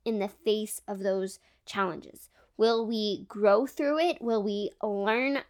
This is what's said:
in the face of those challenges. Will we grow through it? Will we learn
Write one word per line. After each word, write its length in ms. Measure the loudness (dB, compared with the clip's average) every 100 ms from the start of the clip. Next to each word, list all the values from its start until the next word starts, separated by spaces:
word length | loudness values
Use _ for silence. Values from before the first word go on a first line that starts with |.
in 160 | -4 -2
the 80 | -2
face 540 | -4 0 0 0 -8 -8
of 140 | -4
those 400 | 0 0 -2 -8 _ _ -10
challenges. 640 | -4 -2 -4 -14 -20 -20 _ _ 0
Will 280 | 2 2 0
we 380 | -2 -2 -4 -8
grow 360 | 2 4 6 2
through 340 | -2 0 2
it? 220 | 2 0
Will 220 | 0 0
we 280 | 0 -2 -6 -6
learn 600 | -4 -2 0 0 0 -2 -6